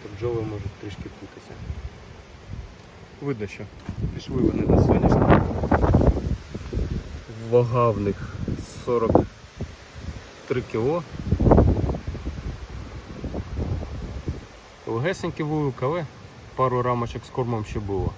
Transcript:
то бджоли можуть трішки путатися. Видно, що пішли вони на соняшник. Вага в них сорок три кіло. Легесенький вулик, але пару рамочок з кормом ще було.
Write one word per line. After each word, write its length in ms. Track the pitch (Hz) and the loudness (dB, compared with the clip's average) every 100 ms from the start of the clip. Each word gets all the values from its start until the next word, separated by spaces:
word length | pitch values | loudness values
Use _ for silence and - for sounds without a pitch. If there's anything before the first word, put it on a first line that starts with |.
то 60 | 104 101 | -14 -6
бджоли 260 | 117 117 | -4 -2
можуть 300 | 110 104 104 - | -4 -6 -8 -10
трішки 280 | 107 95 101 - | -14 -12 -14 -14
путатися. 340 | 95 - - - - - - - - - - - - - - - - - - - | -18 -18 -18 -14 -10 -10 -10 -14 -18 -18 -20 -20 -14 -14 -14 -16 -20 -20 -20 -10
Видно, 260 | 143 127 104 | -6 -4 -6
що 160 | - 101 - - - - - | -10 -14 -14 -12 -6 -6 -6
пішли 200 | - - | -6 0
вони 320 | - - - | 2 2 4
на 160 | - | 6
соняшник. 600 | - - - - - - - - - - - - - - - - - - - - - - - - - 110 113 | 6 6 4 4 6 6 6 -2 2 4 6 6 6 4 0 -4 -6 -12 -6 -4 -2 -4 -6 -14 -12 -12 2
Вага 400 | 120 120 123 120 | 4 4 4 4
в 100 | 101 | 4
них 360 | 101 98 - - - - - - - | 0 0 -4 -6 -4 -4 -6 -10 0
сорок 360 | 120 110 90 - - - - - - - - - - - - - | 2 4 4 2 -6 -20 -12 -12 -12 -18 -14 -12 -12 -14 -18 -4
три 140 | 123 117 | -2 -2
кіло. 320 | 113 120 170 - - - - - - - - - - - - - - - - - - - - - - - - - - - - - - - - - - - - - - - | 0 2 0 -4 -8 0 4 8 8 8 6 0 -2 -6 -8 -8 -8 -8 -10 -10 -12 -12 -14 -14 -10 -8 -8 -8 -4 -2 -4 -6 -8 -8 -8 -8 -8 -10 -20 -20 -14 -4
Легесенький 580 | 113 147 190 180 135 151 | -2 0 -2 -4 -4 -2
вулик, 300 | 156 143 127 | 0 0 0
але 240 | 127 170 151 - - - - - | -2 -2 -6 -12 -20 -18 -16 0
пару 260 | 131 123 | 2 2
рамочок 440 | 120 120 117 - - | 2 0 -2 -6 -8
з 40 | |
кормом 360 | - 120 117 107 | -4 -2 -2 -2
ще 140 | - | -4
було. 340 | 101 95 87 | -2 -2 -2